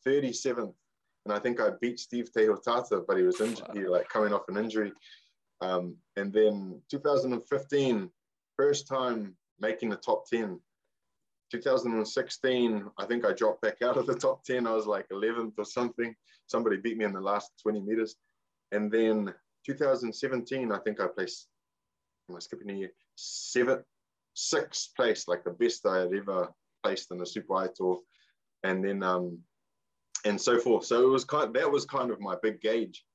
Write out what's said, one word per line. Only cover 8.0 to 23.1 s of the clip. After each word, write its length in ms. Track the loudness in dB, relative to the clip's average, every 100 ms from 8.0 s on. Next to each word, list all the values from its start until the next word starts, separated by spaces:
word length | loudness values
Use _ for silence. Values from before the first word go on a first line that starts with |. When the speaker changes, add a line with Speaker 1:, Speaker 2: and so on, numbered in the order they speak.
| -2 _ _ _ _ 0
Speaker 1:
first 300 | 2 2 0
time 500 | -2 -2 -2 -6 -12 _ -6
making 320 | -4 -2 -4
the 60 | -4
top 320 | 0 -2 0
ten. 320 | -2 -2 -6 _ _ _ _ _ _ _ _ -12
Two 100 | -4
thousand 340 | 2 2 2
and 120 | 0 0
sixteen, 800 | -2 -4 -2 0 4 2 0 -4 -8
I 60 | -2
think 180 | 0
I 80 | 0
dropped 300 | 2 2 2
back 200 | -2 0
out 140 | 0 2
of 100 | 0
the 80 |
top 300 | 0 0 -2
ten. 220 | -2 -2 0
I 60 |
was, 140 | 0 0
like, 200 | -2 -2
eleventh 440 | -2 -2 0 -4 -6
or 60 |
something. 500 | -6 -2 -4 -2 -6 -6 _ _ -4
Somebody 300 | 0 2 0
beat 200 | -2 -2
me 80 |
in 80 | -2
the 80 | -2
last 320 | -2 -2 -4 _
twenty 180 | -2 -2
meters. 360 | -2 -2 -2 -6 _ _ _ _ -4
And 180 | -2 2
then 420 | 2 4 2 -2 -8 _ _
two 100 | -8
thousand 380 | 0 2 2 0
seventeen, 600 | -4 -2 -2 -2 -4 -2
I 60 | -2
think 220 | -2 -2
I 60 | -2
placed, 420 | -2 -6 -6 -18 _ _ _ _ _ _ _ -18
am 80 | -16
I 20 |
skipping 300 | -14 -12 -8
a 40 |
year? 180 | -8 -8 _ _